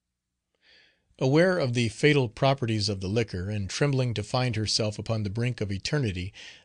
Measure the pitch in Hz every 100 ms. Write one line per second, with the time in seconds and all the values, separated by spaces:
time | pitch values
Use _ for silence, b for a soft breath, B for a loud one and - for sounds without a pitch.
0 | _ _ _ _ _ b b b b b
1 | b - 135 151 185 180 135 120 113 -
2 | 147 147 120 - 135 139 113 110 101 98
3 | 92 110 113 92 92 107 95 - 143 135
4 | 123 107 101 127 127 110 107 - 107 107
5 | 107 110 101 110 120 120 104 98 - 151
6 | 117 92 92 B B B